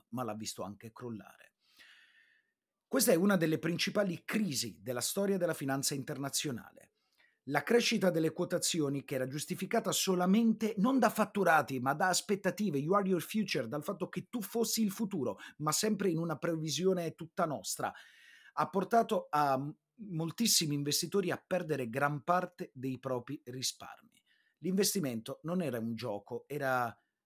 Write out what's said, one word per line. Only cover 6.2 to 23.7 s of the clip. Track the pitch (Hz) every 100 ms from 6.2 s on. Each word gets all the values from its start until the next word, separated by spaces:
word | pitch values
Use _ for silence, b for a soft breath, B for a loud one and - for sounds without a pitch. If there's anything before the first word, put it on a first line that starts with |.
| 139 - 151 117 - - - _ b b b b 131
La | 147
crescita | - 233 - 220 185
delle | 165 160
quotazioni, | 160 175 175 - 170 143 139 -
che | 135
era | 127
giustificata | 147 - 180 190 226 196
solamente | 170 190 180 180 214 226 - 214 196
non | 240 269
da | 220
fatturati, | - 202 208 170 156 135 131
ma | 131
da | 151 185
aspettative, | 180 - 196 185 175 208 143
"You | 151
are | 202 190
your | 175
future", | - 214 - 151 117
dal | 147
fatto | 175 196 180
che | - -
tu | 247
fossi | 190 233 220 -
il | 208
futuro, | - 208 175 117 95 B B
ma | 151
sempre | 151 214 208 196
in | 160
una | 170 151
previsione | 165 165 156 143 185 180 165 -
tutta | 165 - 165
nostra, | 120 - - 107 B B B B B B
ha | - 151
portato | 196 185 233 226 185 -
a | 147 143 135
m-, | 143 - _ - 214
moltissimi | 160 165 - 220 - 156 143
investitori | 143 143 165 202 175
a | 131 -
perdere | 180 160 135 117
gran | 135 143 147
parte | 170 180 180 - 175
dei | 131 131 123
propri | 131 123 117 147 -
risparmi. | 127 123